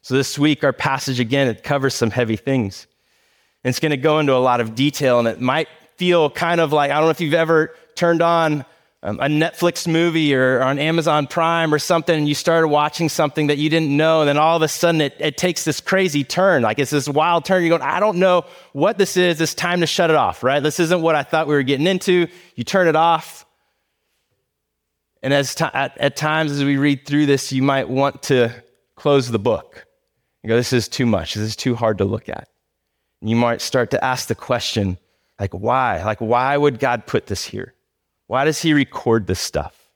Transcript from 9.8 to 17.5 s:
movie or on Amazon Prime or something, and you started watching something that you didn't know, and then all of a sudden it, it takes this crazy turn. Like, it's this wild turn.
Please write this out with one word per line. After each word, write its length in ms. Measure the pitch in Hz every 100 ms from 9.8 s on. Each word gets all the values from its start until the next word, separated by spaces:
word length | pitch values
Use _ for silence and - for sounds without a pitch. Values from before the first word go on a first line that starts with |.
| 175
movie 480 | 160 170 165 151 131
or 260 | 127 131
on 160 | 131 139
Amazon 480 | 151 165 160 151 139
Prime 480 | - 165 170 160
or 60 | 151
something, 380 | - 170 160 160
and 100 | 147
you 80 | 143
started 320 | - 165 160
watching 400 | 151 151 - 165
something 400 | - 151 160 147
that 100 | 147
you 120 | 151
didn't 260 | 165 160 143
know, 260 | 160 160
and 60 | 147
then 100 | 143
all 200 | 156 165
of 40 |
a 60 | 156
sudden 320 | - 170 160
it, 160 | 143 -
it 180 | 151 139
takes 260 | 180 170
this 160 | - -
crazy 440 | - 190 190 147
turn. 400 | 135 - 190 160
Like, 160 | 110 110
it's 120 | 135
this 160 | 147 139
wild 380 | 143 165 170
turn. 180 | 151